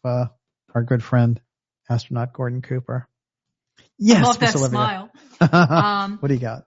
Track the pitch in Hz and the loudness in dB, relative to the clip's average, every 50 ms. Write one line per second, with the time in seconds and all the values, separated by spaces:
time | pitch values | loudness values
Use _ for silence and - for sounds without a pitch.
0 | - 127 123 123 123 120 - _ _ _ _ _ _ _ - 120 117 117 131 120 | -6 -4 -2 -2 -2 -4 -8 _ _ _ _ _ _ _ -4 -4 -2 0 0 -2
1 | 110 - - 123 120 117 117 - - _ _ _ _ _ _ _ _ - 120 117 | -2 0 2 2 2 2 0 -2 -6 _ _ _ _ _ _ _ _ -4 -4 -4
2 | - - 127 120 117 123 123 - 131 123 123 127 123 - 135 131 127 - 123 127 | -4 -4 -6 -6 -6 -8 -8 -8 -8 -6 -6 -8 -8 -6 -8 -8 -6 -8 -8 -10
3 | 120 _ _ _ _ _ _ _ _ _ _ _ _ _ _ _ _ _ _ - | -10 _ _ _ _ _ _ _ _ _ _ _ _ _ _ _ _ _ _ -2
4 | 208 214 233 190 139 147 143 - - - - 147 135 131 123 - - 110 101 92 | 2 4 4 6 6 4 2 2 0 0 0 0 0 0 0 0 -2 -2 -4 -6
5 | 98 - _ _ _ _ _ - - 131 - 175 175 143 - 170 - 208 202 202 | -12 -16 _ _ _ _ _ 0 2 4 4 4 4 4 4 2 2 0 0 -2
6 | 196 196 202 208 - 139 139 123 123 117 113 - - | -4 -6 -8 -6 -4 -4 -4 -4 -4 -6 -10 -12 -16